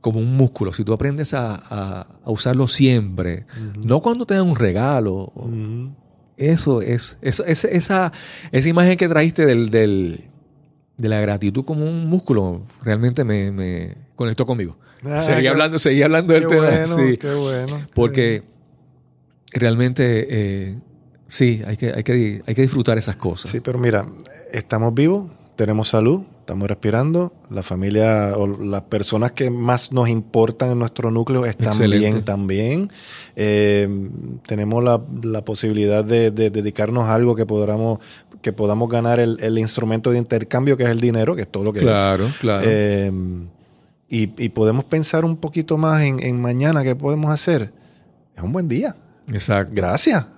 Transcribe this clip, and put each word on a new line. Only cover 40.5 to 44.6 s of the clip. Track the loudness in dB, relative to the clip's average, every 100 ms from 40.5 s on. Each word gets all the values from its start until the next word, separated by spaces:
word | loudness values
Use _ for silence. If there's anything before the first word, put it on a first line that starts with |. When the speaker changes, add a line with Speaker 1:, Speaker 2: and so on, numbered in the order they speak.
| -2 2 2
Speaker 2:
que |
es | 2
el | 2
dinero, | 2 2 0
que | -2
es | -6
todo | -4
lo | -4
que | 2
es. |
Speaker 1:
Claro, | 4 4 4 2 -2 -2
claro. | -2 0
Speaker 2:
Eh, | 2 2 2 0 0 -4 -6 -8 -12 _ _ _ _ _ _
y, | -4 -4 -4
y | -6
podemos | 2